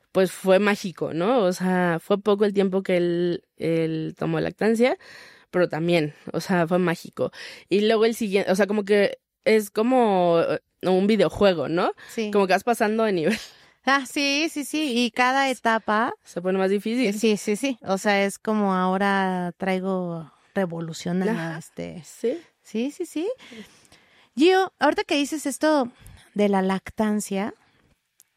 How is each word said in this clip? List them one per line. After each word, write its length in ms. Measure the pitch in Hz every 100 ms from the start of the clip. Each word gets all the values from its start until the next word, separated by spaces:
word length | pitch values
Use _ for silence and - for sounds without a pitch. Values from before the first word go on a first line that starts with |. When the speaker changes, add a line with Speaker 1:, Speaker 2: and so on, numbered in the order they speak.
| _
Speaker 1:
pues 180 | 185 185
fue 280 | - 190 190
mágico, 560 | 208 202 196 156 143
¿no? 240 | 151 185 262
O 160 | 180
sea, 460 | 185 185 180 180 165
fue 180 | - 202
poco 240 | 208 202
el 80 | 208
tiempo 300 | 196 196 190
que 160 | 190 180
él, 460 | 175 170 175 175 - -
él 580 | 160 165 160 160 156 160
tomó 220 | 165 160
lactancia, 580 | 165 - 202 226 247 370 - - - - _
pero 200 | 185 175
también, 420 | 151 170 170 151 - -
o 60 | -
sea, 260 | - 180 165
fue 100 | 180
mágico. 520 | 175 - - - 127 - - - -
Y 100 | 202 214
luego 180 | 226
el 100 | 226
siguiente, 380 | 226 214 196 -
o 40 | 185
sea, 100 | 196
como 180 | 214
que 320 | 202 208 196 - _ _
es 260 | - 220 208
como, 720 | - 233 262 226 190 175 170 -
eh, 140 | 151 - _ 175
un 200 | 185 202
videojuego, 640 | 220 160 - 202 170 135
¿no? 240 | 165 240 - -
Speaker 2:
Sí. 220 | - 214
Speaker 1:
Como 160 | 208 190
que 60 |
vas 120 | 185
pasando 400 | 240 233 214 220
de 80 | 220
nivel. 260 | 185 160 220 - - _ _ -
Speaker 2:
Ah, 180 | 277
sí, 440 | 254 302 277 277 320
sí, 160 | 294 262
sí, 400 | 302 311 233 240
y 40 |
cada 380 | - 247 269 269
etapa 640 | 254 233 226 214 214 233 427
Speaker 1:
Se 200 | - -
pone 160 | 180 190
más 100 | 190
difícil. 500 | 202 220 240 233 208
Speaker 2:
Sí, 200 | 226 208
sí, 180 | - 208
sí, 220 | 277 262
o 160 | - 190
sea, 260 | 214 202 196
es 120 | -
como 360 | - 214 202
ahora 800 | 185 185 190 202 196 190 180 175 -
traigo 760 | 190 185 185 185 175 165 151 _ _
revolucionada, 800 | 202 185 165 165 160 180 180 185
Speaker 1:
Ajá. 260 | 170 165 165
Speaker 2:
este. 440 | - - 170 170
Speaker 1:
Sí. 340 | 143 - 226 330 - _
Speaker 2:
Sí, 280 | - 220 262
sí, 160 | - 339
sí. 240 | 302 370 508 - 226 - _ _ _ _ _ _ -
Gio, 380 | 330 381 370 -
ahorita 260 | 277 320
que 100 | 427 294
dices 300 | 277 311 285
esto 440 | 262 311 302 240 - - - -
de 160 | 202 208
la 100 | 196
lactancia, 920 | 190 190 - - 214 208 - 196 214 - _ _ _ _ _ _ _